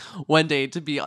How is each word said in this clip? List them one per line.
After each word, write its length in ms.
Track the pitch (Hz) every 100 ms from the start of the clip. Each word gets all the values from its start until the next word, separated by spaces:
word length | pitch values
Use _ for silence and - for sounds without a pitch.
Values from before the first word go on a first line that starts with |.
| - 190 143
one 180 | 156 156
day 200 | 143 135
to 120 | 175
be 200 | 151 143